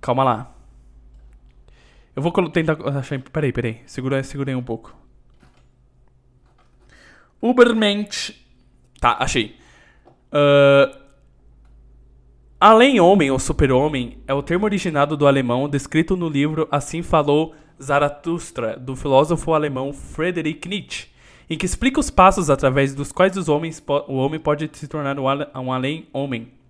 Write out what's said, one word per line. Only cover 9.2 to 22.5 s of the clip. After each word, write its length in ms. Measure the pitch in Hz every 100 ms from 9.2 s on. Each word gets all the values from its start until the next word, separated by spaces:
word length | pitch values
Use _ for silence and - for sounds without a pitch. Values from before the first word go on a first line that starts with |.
achei. 360 | 127 139 104 - _ _ _ _ _ _ _
Ah, 680 | 147 143 143 139 139 135 - - _ _ _ _ - _ - - _ _ _ _ _ _ _
além-homem 720 | 202 220 254 254 175 196 139
ou 80 | 131
super-homem 800 | - 143 143 127 151 143 120 - -
é 80 |
o 80 | 139
termo 220 | 139 175
originado 520 | 214 202 180 147 147 151
do 100 | 143
alemão 420 | 135 123 123 143
descrito 480 | 139 - 156 160 185
no 120 | 170
livro 380 | 143 147 156 156
Assim 320 | 143 - 160
Falou 520 | 170 165 147 147 156 - _ _
Zaratustra, 960 | 135 143 147 143 165 170 - - 113 113
do 180 | 127 127
filósofo 560 | 143 135 151 165 -
alemão 400 | 160 147 131 135
Friedrich 760 | 143 - - 170 175 151 143 175
Nietzsche, 400 | 202 143 - - _ - - _
em 80 | 160
que 80 | 185
explica 340 | - 247 269
os 100 | -
passos 380 | - 190 196
através 460 | 156